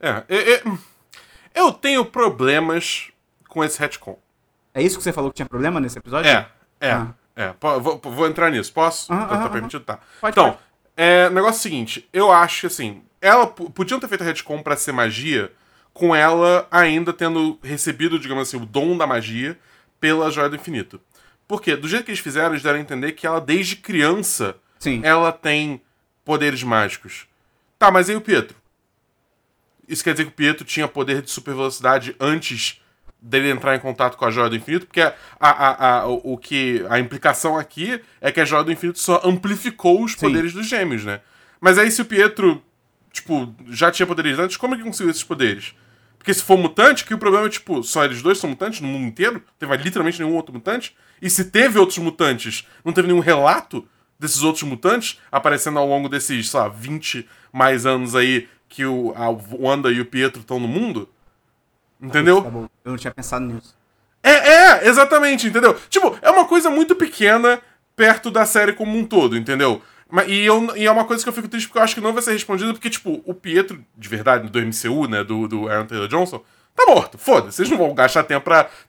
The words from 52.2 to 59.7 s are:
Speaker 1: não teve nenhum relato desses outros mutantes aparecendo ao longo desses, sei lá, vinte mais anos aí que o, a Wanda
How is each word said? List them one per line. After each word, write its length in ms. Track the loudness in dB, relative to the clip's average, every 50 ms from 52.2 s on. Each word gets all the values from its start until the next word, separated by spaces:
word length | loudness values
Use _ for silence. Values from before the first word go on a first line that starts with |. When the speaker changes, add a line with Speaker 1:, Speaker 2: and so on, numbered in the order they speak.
| 0 0 0 -2 -6 -10 -10 -10 -12 _ _ _ _
Speaker 1:
não 80 | -2 -2
teve 140 | 0 0
nenhum 140 | 2 2 2
relato 680 | 4 2 2 4 4 4 2 2 -2 _ -12 -14 -14 _ _ _ _ _ _ _
desses 240 | -6 -4 -2 0 0
outros 200 | 0 0 -2 -6
mutantes 560 | -8 -8 -2 0 0 0 0 -2 -8 -10 -12 _ _
aparecendo 480 | -4 0 0 0 0 0 -2 -4 -2 -2
ao 80 | 0
longo 200 | 0 0 -2 -2 -4
desses, 400 | -4 -6 -4 -4 -4 -6 -6 -4
sei 100 | -2 -2
lá, 80 | -2
vinte 600 | -2 -6 -10 -12 -10 -10 -8 -8 -8 -10 -10 -12 _ _ _ _ _
mais 340 | 0 2 4 4 4 2 0
anos 300 | 0 0 0 -2 -2 0
aí 320 | 2 2 2 2 -2 -4 -6 _ _ _
que 180 | _ -10 -6 -6
o, 280 | -4 -4 -4 -4 -6 -6
a 140 | -4 -4 -4
Wanda 640 | -4 -4 -10 -14 -8 -4 0 0